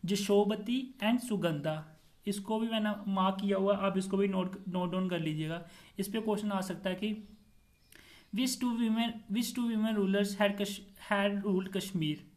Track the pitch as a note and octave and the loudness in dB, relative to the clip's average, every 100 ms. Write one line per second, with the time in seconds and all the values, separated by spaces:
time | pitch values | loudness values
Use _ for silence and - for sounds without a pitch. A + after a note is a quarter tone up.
0 | E3+ G3 - G3+ G3+ G#3+ - B3 C4 - | 0 0 4 4 4 0 -2 -2 -4 -2
1 | G#3 A#3+ - G3+ E3 D3+ D3+ D#3 - - | 2 2 0 0 0 0 -2 -4 -8 -20
2 | - _ - G3+ G3+ A3 A#3 A3 G#3 G#3 | -20 _ -6 -6 -2 -2 0 0 -2 -2
3 | G#3 F#3+ F#3+ F#3+ G3 F#3+ G3 G3+ G3 F#3+ | -2 2 2 2 0 2 2 2 2 0
4 | F#3 F#3+ G3 F#3+ F#3 - - F3+ F3+ F#3 | 0 2 2 2 -2 -4 -6 -2 0 0
5 | F#3 F3 D#3 D#3 D#3 E3+ E3+ - - - | 0 0 -2 -2 -4 -6 -10 -20 -18 -6
6 | G3 A3 A3 G#3 G#3 G3 F#3+ E3+ F#3+ F#3 | -4 -2 0 0 0 -2 -4 -4 -4 -4
7 | G#3+ G#3+ - - - - _ _ _ - | -4 -4 -10 -20 -20 -20 _ _ _ -20
8 | - - - G3+ B3+ - B3 A#3 A3+ A3 | -20 -20 -8 0 0 0 0 2 2 2
9 | A#3 A#3 - G3+ A#3+ - A#3 A3 A3 G#3+ | 0 -4 -4 -2 0 0 0 2 2 2
10 | F#3+ G3 G3+ - G#3 G3+ G3+ - - - | 4 4 2 2 2 2 -4 -4 -12 -20
11 | - G3+ G3+ G3+ G3+ F#3+ F#3 G3 - F3 | -2 2 2 0 0 0 0 -4 -2 -2
12 | D#3 D3 - | 0 -2 -8